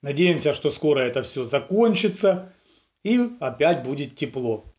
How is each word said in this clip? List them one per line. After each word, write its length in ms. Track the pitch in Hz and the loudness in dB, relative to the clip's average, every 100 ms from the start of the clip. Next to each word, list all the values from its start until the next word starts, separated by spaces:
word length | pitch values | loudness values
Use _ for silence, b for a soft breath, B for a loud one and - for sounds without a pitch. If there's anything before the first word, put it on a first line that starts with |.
Надеемся, 520 | 143 143 180 165 151 | -6 0 2 2 0
что 180 | 143 151 | 0 -2
скоро 300 | - 151 143 | 0 2 2
это 220 | 123 120 | 0 -2
все 220 | 107 - | -6 -6
закончится 1080 | 123 139 - 196 233 190 214 - 202 185 - B B B B _ | -2 -4 -2 2 4 4 0 2 2 0 -4 B B B B _
и 280 | 196 240 240 240 | 0 0 0 -4
опять 420 | 131 120 151 175 | -8 0 2 2
будет 320 | 123 143 143 | -2 -6 -8
тепло. 500 | - 131 135 120 110 - | -6 -8 -4 -4 -4 -6